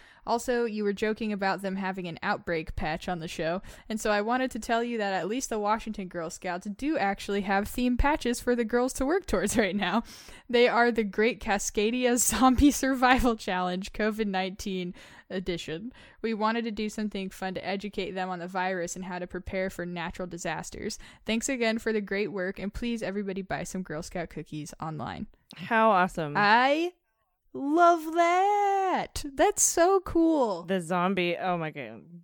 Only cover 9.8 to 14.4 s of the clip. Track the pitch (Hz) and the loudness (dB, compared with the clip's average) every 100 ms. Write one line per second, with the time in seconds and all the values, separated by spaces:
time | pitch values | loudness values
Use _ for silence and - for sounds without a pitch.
9.8 | 180 214 - - - - - 240 240 233 | 0 0 -2 -14 -20 -18 2 6 6 6
10.8 | 240 226 208 208 226 185 226 202 - 214 | 4 4 0 2 2 2 -2 0 0 0
11.8 | 214 254 247 247 - 220 262 240 285 - | 0 2 2 4 2 6 6 8 6 6
12.8 | 269 262 254 254 247 226 - 185 180 185 | 0 4 4 6 4 2 -2 -2 0 -2
13.8 | 202 - 214 214 208 185 | -6 -2 -2 0 -2 -2